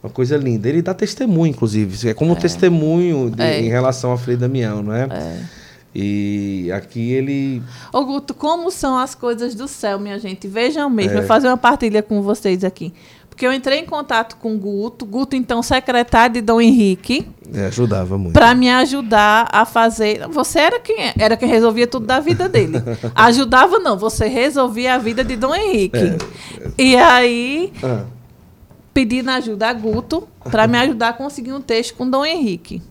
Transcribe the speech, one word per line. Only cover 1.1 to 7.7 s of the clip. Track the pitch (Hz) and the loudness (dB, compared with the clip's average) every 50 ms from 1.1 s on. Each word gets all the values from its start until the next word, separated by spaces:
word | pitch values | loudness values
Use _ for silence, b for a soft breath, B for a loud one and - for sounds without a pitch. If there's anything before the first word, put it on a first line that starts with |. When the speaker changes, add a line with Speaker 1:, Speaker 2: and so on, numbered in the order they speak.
| - - 269 240 185 160 165 160 | -4 -4 0 0 2 2 2 2
Speaker 1:
inclusive. | 135 - 120 110 104 107 107 95 92 101 117 117 | 0 0 -2 0 0 0 -2 -2 -4 -4 -4 -4
É | 110 | -2
como | - 151 165 | 0 2 0
um | 170 | 2
Speaker 2:
É. | 170 | 2
Speaker 1:
testemunho | 175 175 - - 185 180 175 165 151 156 160 170 180 180 165 139 127 120 | 0 -2 0 2 2 2 4 2 2 2 2 2 2 2 0 0 -2 -2
de, | 117 113 | -2 -2
Speaker 2:
É. | 147 160 151 147 | 0 0 0 0
Speaker 1:
em | 117 113 | 0 0
relação | 117 123 127 131 127 123 - 123 | 0 2 0 0 0 -2 -2 -4
a | 123 120 | -4 -2
Frei | 123 123 123 | -2 -4 -2
Damião, | 120 123 123 135 131 117 107 104 107 | -2 -2 -2 -2 -2 -2 -2 -4 -4
não | 104 104 | -4 -4
é? | 107 117 131 131 | -2 -4 -4 -4
Speaker 2:
É. | - 87 78 82 82 87 B B B B B B B B B _ _ - | -6 -8 -8 -8 -10 -10 B B B B B B B B B _ _ -6
Speaker 1:
E | 101 101 101 104 101 101 101 101 101 101 98 95 90 87 | -4 -4 -2 -2 -2 -2 -4 -4 -4 -4 -4 -4 -4 -4
aqui | 92 98 98 - - 117 117 120 | -6 -6 -8 -10 -8 -6 -4 -2
ele | 127 131 131 139 143 139 135 135 131 123 120 B | -2 -2 -2 -2 -4 -4 -4 -4 -6 -6 -8 B